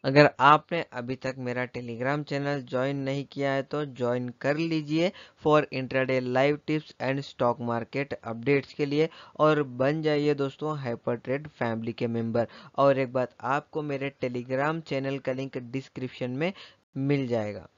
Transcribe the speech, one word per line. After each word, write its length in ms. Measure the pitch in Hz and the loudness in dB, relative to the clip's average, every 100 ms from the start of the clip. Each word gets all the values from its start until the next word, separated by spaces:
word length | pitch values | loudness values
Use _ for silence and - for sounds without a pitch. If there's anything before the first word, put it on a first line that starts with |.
अगर 240 | 139 139 147 - | 6 8 6 8
आपने 400 | 135 151 - 170 - | 8 8 4 -4 -4
अभी 220 | 127 120 131 | -8 -8 -6
तक 180 | 131 131 | -6 -6
मेरा 280 | 123 123 123 | -4 -4 -4
Telegram 540 | 123 120 113 127 147 | -6 -10 -4 -2 -2
चैनल 380 | 143 139 143 143 | -2 -4 -2 -4
ज्वाइन 320 | 123 127 135 139 | -4 -2 -2 -2
नहीं 260 | 135 139 135 | -4 -4 -6
किया 200 | 139 139 | -4 0
है 100 | 135 | 0
तो 200 | 127 147 147 | -2 -4 -6
ज्वाइन 420 | 120 123 123 123 - | -2 0 0 -4 -4
कर 160 | 135 151 | -2 0
लीजिए 520 | 165 160 147 156 175 - - _ | 0 -2 0 0 0 -2 -20 _
for 160 | 156 151 143 | 4 4 4
intraday 460 | 131 127 131 131 131 127 | -4 -2 0 2 0 2
live 300 | 127 139 147 - | 2 2 2 -2
tips 280 | 156 - - | -4 -4 -6
and 240 | 127 139 | -2 -2
stock 360 | 139 - 123 120 | -6 0 0 0
market 500 | 120 117 113 135 139 - 117 | -2 -4 -4 -6 -6 -8 -8
updates 460 | 117 117 139 135 | -6 2 0 0
के 140 | - 143 | -4 -2
लिए 220 | 147 160 - - - | 2 0 -2 -20 2
और 240 | 151 151 139 123 | 4 4 0 0
बन 240 | 131 156 | 0 2
जाइए 320 | 156 147 147 143 | 0 2 2 2
दोस्तों 400 | 139 - 151 151 | -2 -4 -6 -4
हाइपर 380 | 131 117 - 120 | -6 -4 -4 -4
ट्रेड 300 | - 135 151 | -4 -6 -6
फैमिली 420 | - 120 113 113 | -6 -4 -2 -6
के 140 | 113 120 | -4 -4
मेंबर। 380 | 117 113 117 113 - - - | -2 0 0 -2 -6 -10 2
और 220 | 139 135 | 4 4
एक 140 | 127 | 0
बात, 220 | 127 123 _ | -2 -4 _
आपको 400 | 117 143 - 156 | -4 -4 -4 -8
मेरे 280 | 151 135 139 - | -4 -4 -6 -4
Telegram 580 | 127 123 123 131 147 160 | -6 -4 -4 -2 0 -2
चैनल 360 | 156 139 135 139 | -4 -4 -2 -4
का 140 | 131 | -4
लिंक 260 | 131 135 135 | -4 -6 -8
डिस्क्रिप्शन 720 | 120 135 131 - 127 - 123 | -8 -8 -8 -10 -10 -6 -6
में 200 | 131 165 190 - _ _ 135 | -2 -4 -6 -20 _ _ -6
मिल 280 | 139 143 131 | 0 0 2
जाएगा। 420 | 117 104 101 - | -2 -2 -8 -16